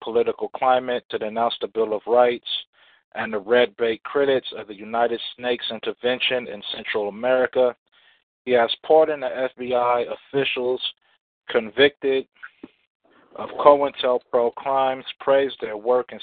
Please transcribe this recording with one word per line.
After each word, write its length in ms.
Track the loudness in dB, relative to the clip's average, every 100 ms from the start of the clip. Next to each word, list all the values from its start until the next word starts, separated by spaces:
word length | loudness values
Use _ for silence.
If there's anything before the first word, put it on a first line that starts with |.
political 480 | -2 0 0 -2 -8
climate 540 | -2 2 2 0 -6 -6
to 100 | -8
denounce 360 | -6 -2 -2 -2
the 60 | -6
Bill 260 | -2 -2
of 80 | -2 2
Rights 380 | 4 4 0 -8 -10 -10 _ _ _ _
and 180 | -10 -6
the 60 | -6
red-bait 640 | 2 4 4 0 -2 -2
critics 460 | -4 0 2 2 -2 -12
of 80 | -14
the 80 |
United 460 | -16 -6 0 0 -2 -8 -8
Snakes 300 | -4 -4 -4
intervention 800 | -6 -8 -4 -2 0 0 -2 -4
in 120 | -10 -10
Central 340 | -10 -6 -4 -4
America. 680 | -2 0 2 2 2 2 0 _ _ _ _ _ _
He 60 | 0
has 200 | 2 2 -2
pardoned 380 | 4 4 4 0
the 60 | -6
F 240 | -4 -6 -6
B 160 | -2
I 320 | 0 2 0 -2 -8 _
officials 500 | -2 -2 -2 -2 -2 -6 -10 _ _ _ _ -4
convicted 800 | -4 -2 2 2 4 -2 -2 -4 _ -20 _ -20 _ _ _ _ _ _ -14
of 120 | -12
cointelpro 1000 | 2 4 6 2 -2 -2 -2 0 0 0 -2
crimes, 480 | -2 0 0 -2 -10 -6
praised 360 | 2 2 2 -4
their 160 | -8 -4
work, 320 | 0 0 0
and 100 | -12